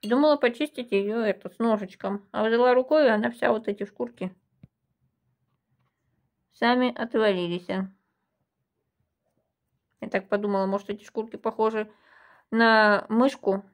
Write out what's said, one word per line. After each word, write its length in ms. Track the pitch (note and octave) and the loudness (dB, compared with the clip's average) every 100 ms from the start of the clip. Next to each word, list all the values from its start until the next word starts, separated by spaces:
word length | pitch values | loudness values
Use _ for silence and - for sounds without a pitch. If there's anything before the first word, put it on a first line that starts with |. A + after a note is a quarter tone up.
И 80 | G#3 | 0
думала 280 | B3 D4+ D4 | 2 4 4
почистить 560 | B3 A#3+ D4 - A#3+ | 0 -2 -6 -6 -4
ее, 280 | G3 G3+ A3+ | -2 -2 -2
это, 300 | G#3+ F#3+ - | -2 -4 -8
с 80 | _ | _
ножичком. 680 | A#3 G#3+ F#3+ - G3 G3+ G3+ | -2 -2 -4 -10 -8 -8 _
А 120 | G#3 A3 | -4 0
взяла 260 | A#3 B3 | 2 4
рукой, 300 | B3 B3+ D#4 | 4 2 4
и 40 | C#4 | 4
она 220 | G#3+ A#3+ | 2 -2
вся 220 | A#3 - | -2 -2
вот 160 | A3+ A3+ | 0 -4
эти 160 | G3+ | -8
шкурки 500 | G#3 _ A#3+ A#3+ F#3 F#3 _ _ - _ _ _ _ _ _ _ _ _ _ _ _ _ _ _ _ _ _ _ | -10 _ -12 -8 -12 -12 _ _ -20 _ _ _ _ _ _ _ _ _ _ _ _ _ _ _ _ _ _ _
сами 340 | A#3 B3 B3+ | 0 2 0
отвалились. 720 | A#3+ A#3 A#3 A3 F#3 F3 F3 F3+ | -2 -4 0 0 0 -4 -6 -6
Я 220 | F#3+ F#3+ _ _ _ _ _ _ _ _ _ _ _ _ _ _ _ _ _ _ _ _ _ - | -6 -6 _ _ _ _ _ _ _ _ _ _ _ _ _ _ _ _ _ _ _ _ _ -6
так 180 | G3 F#3+ | -6 -2
подумала, 380 | G#3 G#3 G3 F#3+ | -4 -2 -2 -2
может, 240 | G3 - | -4 -6
эти 140 | G#3 | -14
шкурки 320 | - - A3+ - | -10 -10 -10 -8
похожи 540 | A3+ A3 A3 A3 G#3+ _ _ _ _ _ _ | -8 -2 -2 -2 -8 _ _ _ _ _ _
на 560 | A3+ A3+ A3 G#3+ G3+ - | 2 4 6 4 2 0
мышку. 540 | A3 C4 - - G3 - | 2 2 0 -4 -4 -6